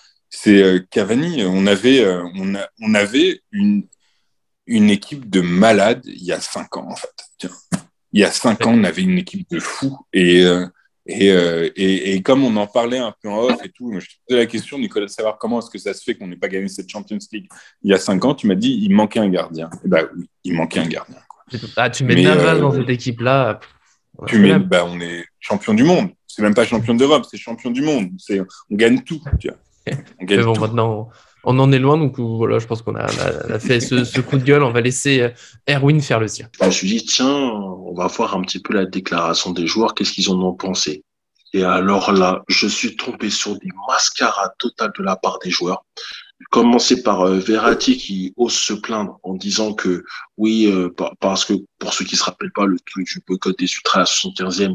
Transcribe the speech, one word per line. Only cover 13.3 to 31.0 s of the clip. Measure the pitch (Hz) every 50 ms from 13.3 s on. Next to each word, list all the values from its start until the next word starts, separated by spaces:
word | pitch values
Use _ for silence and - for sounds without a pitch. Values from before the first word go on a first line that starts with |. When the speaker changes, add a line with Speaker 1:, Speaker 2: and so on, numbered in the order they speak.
| 101 110
Speaker 1:
off | 120 127 120 117 -
et | 92
tout, | _ - 123 120 104 90
je | -
te | - _ _ _
posais | - 123 120
la | 113
question, | 110 - 107 - - 143
Nicolas, | 139 117 95 - 110 101
de | 101
savoir | - - 110 107 107 -
comment | - 110 120
est-ce | 117 110 -
que | - 95
ça | - 101 95
se | - -
fait | - 117
qu'on | - 101
n'ait | 90 87
pas | 87 101 98
gagné | 95 95 95
cette | 95 95 - 185
Champions | - - 104 98 - 107 101 - -
League | - 107 - - - - - - _ _
il | - 98
y | 95
a |
cinq | 95 - - 95 90 -
ans, | 131 151
tu | - -
m'as | 104 92
dit, | 95 113 135 131 107
il | 107 98 98
manquait | 107 107 104 - 117
un | 107 95
gardien. | 90 87 80 82 82 80 82 82 - - -
Eh |
ben | 92 87 80 80 - -
oui, | 85 - - _ _ -
il | 90 85
manquait | 82 80 - - 87
un | 82
gardien, | 82 - - - - - - _
quoi. | - - _ _ -
Speaker 2:
C'est | -
tout. | 113 120 110 -
Ah, | 113 120 123
tu | - - 135
mets | - -
Speaker 1:
Mais, | -
Speaker 2:
Navas | - - - 180 85 82 -
Speaker 1:
euh, | -
Speaker 2:
dans | 147 139
cette | 131 135 120 123
équipe-là, | 127 120 - 127 117 113 117 123 135 139 127 110 104
pff, | - - - _ _ _ _ _ _ _ _ _ -
on | -
a |
Speaker 1:
tu | - 117
Speaker 2:
fait | 107
Speaker 1:
mets, | 101 98
Speaker 2:
la | 95 95
Speaker 1:
ben, | 92 90 90 87 87
on | 87 87 87
est | 87 85 87 85 85 - _ _
champion | - - 107 98 - 117 107
du | 110 131
monde. | 170 180 156 107 90 - _ _
C'est | - - - 104
même | 104 104
pas | 123 113
champion | - 120 107 113 120 117
d'Europe, | 117 135 143 156 135 113
c'est | - -
champion | 101 - 120 113 - - 123
du | 120 131
monde. | 147 156 147 120 98 90 92 92
C'est, | - - 101 98
on | 95 - - - - - 104
gagne | 101 113 - - 131
tout, | - - 170 143 - 143 - -
tu | -
vois. | - - _ _ _ _ _ -
Speaker 2:
<laughs> | - - 139 - - - -
Speaker 1:
On | -
gagne | 92 101 113
Speaker 2:
Mais | 117
bon, | 113 113
Speaker 1:
tout. | 107
Speaker 2:
maintenant, | 110 110 117 117 110 113 107 107